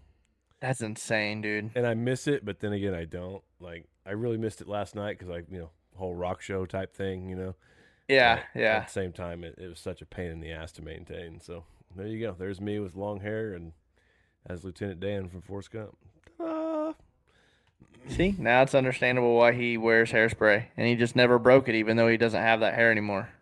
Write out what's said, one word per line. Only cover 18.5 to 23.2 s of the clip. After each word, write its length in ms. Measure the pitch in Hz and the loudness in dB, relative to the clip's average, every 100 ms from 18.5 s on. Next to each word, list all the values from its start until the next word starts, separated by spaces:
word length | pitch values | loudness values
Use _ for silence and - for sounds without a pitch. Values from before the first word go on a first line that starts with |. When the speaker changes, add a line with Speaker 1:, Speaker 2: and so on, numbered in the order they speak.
| 123 | 6
Speaker 1:
it's 140 | 135 139 | 6 4
understandable 600 | 127 123 123 127 120 117 | 2 0 0 2 4 6
why 180 | 120 | 6
he 240 | 123 120 117 | 4 0 0
wears 320 | 113 113 117 | 4 4 4
hairspray, 540 | 117 113 - 107 104 117 - | 4 2 4 4 4 2 -2
and 80 | 117 | 0
he 80 | 117 | 2
just 200 | 120 123 | 2 4
never 240 | 123 120 | 6 6
broke 280 | 120 135 123 | 8 8 8
it, 60 | |
even 240 | 110 110 113 | 0 2 4
though 100 | 113 | 4
he 100 | 113 | 4
doesn't 220 | 117 107 | 2 2
have 200 | 113 110 | 2 4
that 160 | 107 117 | 2 4
hair 160 | 117 | 4
anymore. 380 | 110 104 98 | 4 0 -4